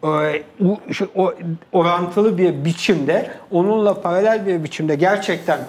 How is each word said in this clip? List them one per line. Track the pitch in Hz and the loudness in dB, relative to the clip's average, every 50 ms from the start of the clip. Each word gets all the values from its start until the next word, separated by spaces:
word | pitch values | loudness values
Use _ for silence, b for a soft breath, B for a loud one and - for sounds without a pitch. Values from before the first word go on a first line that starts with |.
| - | 0
e, | 156 156 151 151 151 147 151 - - - - 202 | 0 0 0 0 0 -2 -4 -8 -10 -4 0 2
u-, | 180 202 - - - - | 2 2 0 -4 -10 -6
şu, | - 208 190 - | -6 -6 -4 0
o, | 196 190 180 - - 175 170 165 165 - _ - | 0 0 0 0 -4 -8 -8 -8 -8 -10 _ 0
orantılı | 185 165 170 175 175 175 175 180 202 214 226 196 175 | 2 2 2 2 0 -2 -2 0 2 2 2 4 4
bir | 185 175 147 143 139 | 2 2 2 0 -2
biçimde, | 165 165 - - - 202 156 139 139 160 208 220 B B B B B | -2 -2 -2 0 0 0 0 2 0 0 0 0 B B B B B
onunla | - 170 175 202 214 220 214 208 185 196 - | 0 0 2 2 2 2 2 2 0 0 -2
paralel | 175 170 185 202 220 226 214 196 | -2 0 2 2 2 2 0 0
bir | 196 185 170 156 | -2 -2 -2 -2
biçimde | 147 - - 160 156 156 | -6 -6 -4 -2 -2 0
gerçekten | 143 175 185 202 196 196 - 180 - - - 160 135 123 | 2 2 2 2 0 0 -4 -4 -4 0 -2 -2 -2 -2